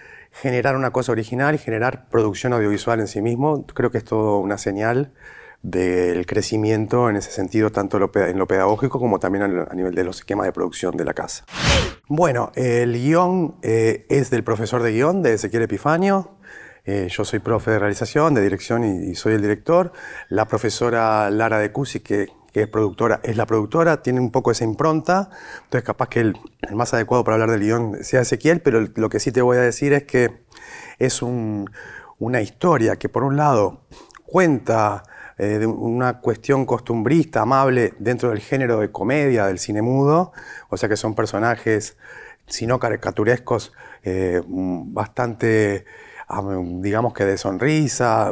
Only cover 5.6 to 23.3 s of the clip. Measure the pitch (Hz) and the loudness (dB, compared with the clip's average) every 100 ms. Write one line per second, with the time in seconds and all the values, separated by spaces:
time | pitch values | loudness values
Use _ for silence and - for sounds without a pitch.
5.6 | 92 90 90 90 90 87 90 104 95 110 | -4 0 2 2 2 0 -2 -2 -2 0
6.6 | 107 110 104 123 120 104 - - 92 110 | 0 0 0 2 2 0 -4 -6 -2 0
7.6 | 107 101 98 101 95 104 87 92 90 95 | 0 0 0 0 2 2 0 0 0 2
8.6 | 95 107 131 135 120 95 90 98 101 90 | 2 2 -2 -2 0 0 0 0 0 -2
9.6 | 80 92 92 87 90 95 - 101 95 - | -4 -4 -2 -2 -4 -4 -6 -2 -2 -2
10.6 | 90 - 92 80 82 - - - - - | -4 -4 -4 -2 -4 -4 -8 -10 -12 -2
11.6 | - - - - - 151 170 120 - - | 2 2 0 -6 -4 0 2 0 -2 -2
12.6 | 127 120 120 120 131 165 180 185 160 - | 0 2 2 0 2 2 2 0 -2 -4
13.6 | 117 113 113 104 - 139 135 117 110 110 | 0 2 2 0 0 0 2 0 0 -2
14.6 | 110 120 117 110 147 190 143 107 101 117 | -2 0 0 2 2 2 2 0 0 -2
15.6 | 113 101 143 165 196 196 180 - - - | -2 0 0 2 2 2 -2 -14 -20 -20
16.6 | - - - 98 90 - 101 107 104 110 | -20 -12 -4 -4 -2 -4 -4 -2 0 0
17.6 | - 107 101 98 107 147 160 131 98 95 | 0 0 0 -2 -2 2 4 4 2 0
18.6 | - 117 113 92 90 85 110 110 104 104 | -2 -2 0 -2 -4 -4 0 2 0 0
19.6 | - 175 175 - - - - 98 110 110 | 2 2 2 -6 -18 -16 -4 -2 0 0
20.6 | 110 - 120 117 113 107 104 104 113 110 | -2 0 0 2 2 2 2 2 2 2
21.6 | 104 131 139 - - 104 98 - _ 104 | 0 -2 -6 -6 -4 -2 -2 -8 _ -4
22.6 | 107 110 107 87 117 - - | -2 0 -2 0 0 0 -2